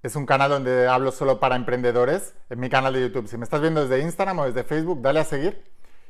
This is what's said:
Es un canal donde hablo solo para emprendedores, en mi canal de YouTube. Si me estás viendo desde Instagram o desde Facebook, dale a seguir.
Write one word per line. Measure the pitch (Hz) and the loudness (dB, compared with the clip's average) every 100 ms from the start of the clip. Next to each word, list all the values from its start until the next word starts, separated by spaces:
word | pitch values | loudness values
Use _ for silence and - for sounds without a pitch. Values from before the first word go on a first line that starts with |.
Es | 156 | -6
un | 151 139 | -6 0
canal | 139 139 | 2 4
donde | 143 127 127 123 | 2 2 4 4
hablo | 127 135 | 4 2
solo | 131 139 131 | 0 0 2
para | 135 127 | 2 2
emprendedores, | 117 123 123 120 123 180 - - - | 0 0 2 2 2 0 -4 -14 -12
en | 120 | -8
mi | 123 | 0
canal | 131 135 | 2 2
de | 131 | 0
YouTube. | 123 131 107 | -2 -4 -8
Si | 117 | -8
me | |
estás | 117 151 | -4 0
viendo | 156 156 139 | 2 0 2
desde | 131 | 0
Instagram | 160 165 196 180 | 0 -2 -2 0
o | |
desde | 139 120 | -2 -2
Facebook, | 120 151 160 160 | -2 -2 -2 -2
dale | 127 151 | 2 2
a | |
seguir. | - 143 160 - - - - - | 0 0 -2 -4 -12 -16 -16 -16